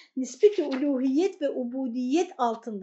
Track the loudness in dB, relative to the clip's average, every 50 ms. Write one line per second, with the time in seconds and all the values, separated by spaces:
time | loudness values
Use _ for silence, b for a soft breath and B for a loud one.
0 | B B B -6 -6 -6 0 4 4 6 6 4 -2 -2 0 0 0 0 0 0
1 | 0 2 2 2 2 0 -2 -2 -4 -4 -2 -4 -6 -6 -4 -6 -4 -4 -4 -2
2 | -2 0 2 2 0 0 -2 -2 -2 0 -2 -4 -8 -10 -8 -6